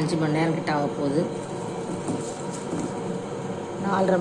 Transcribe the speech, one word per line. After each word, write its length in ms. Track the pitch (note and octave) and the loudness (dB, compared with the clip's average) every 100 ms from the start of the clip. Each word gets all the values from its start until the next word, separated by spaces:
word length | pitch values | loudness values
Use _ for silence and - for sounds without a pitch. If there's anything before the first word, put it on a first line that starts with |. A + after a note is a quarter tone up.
அஞ்சு 180 | D#3 E3+ | 4 2
மணி 140 | D#3 D#3 | 4 4
நேரம் 200 | D#3+ E3 | 2 2
கிட்ட 160 | - D3+ | 0 2
ஆக 100 | C#3+ - | 0 0
போகுது. 260 | C#3+ D3 G#3+ - - - - - - - - - - - - - - - - F2+ F3+ - - - F#3 - - - G3 | 2 2 2 -2 -4 -6 -4 -4 -4 -4 -2 -4 -4 -6 -6 -6 -4 -2 -2 -4 -4 -4 -6 -6 -6 -6 -6 -4 2
நாலரை 320 | F#3+ F#3 F3+ | 4 6 6